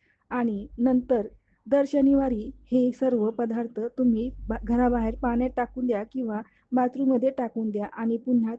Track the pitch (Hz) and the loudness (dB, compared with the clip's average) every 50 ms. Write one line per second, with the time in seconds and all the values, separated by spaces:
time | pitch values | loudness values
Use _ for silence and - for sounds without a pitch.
0 | _ _ _ _ _ _ - 247 240 233 208 196 208 - - - 240 262 254 254 | _ _ _ _ _ _ -4 -2 -2 -2 -2 -4 -8 -10 -4 0 2 2 4 2
1 | 247 - 254 226 202 - - - _ _ _ _ _ 220 269 285 277 277 - 285 | 2 2 0 0 0 -2 -8 -18 _ _ _ _ _ 0 2 2 2 2 2 4
2 | 269 277 277 277 269 262 247 208 220 269 - - - - 240 254 247 247 247 - | 4 6 4 4 2 2 -2 -4 -4 -8 -12 -16 -6 0 2 2 2 2 2 0
3 | 269 262 247 226 208 220 220 - 240 226 226 240 233 226 233 214 220 240 - - | 0 0 2 2 2 0 0 -2 -2 -2 -2 -4 -4 -6 -6 -6 -6 -6 -2 0
4 | 254 247 226 214 233 262 - - - - 220 - - 202 233 240 247 247 247 240 | 2 2 2 2 0 -4 -8 -8 -8 -6 -6 -6 -2 0 2 2 2 2 2 2
5 | 226 220 233 - - 247 233 240 247 254 254 247 240 233 - 262 254 247 226 202 | 0 -2 -2 -2 -2 -2 0 0 0 -2 -2 -4 -4 -4 -4 -4 -2 -2 -2 -2
6 | 214 226 - 262 247 220 214 208 - - _ _ _ _ 247 254 247 247 254 254 | -4 -6 -6 -6 -6 -4 -6 -6 -8 -10 _ _ _ _ 0 0 0 0 0 0
7 | 277 262 262 240 240 269 269 - 247 226 - 226 220 220 208 208 208 - - - | 0 2 2 2 2 0 0 -2 -4 -4 -4 -4 -4 -4 -4 -4 -6 -6 -6 -6
8 | 226 226 226 226 240 254 254 240 226 220 233 | -4 -2 -2 -2 0 0 0 2 2 0 -4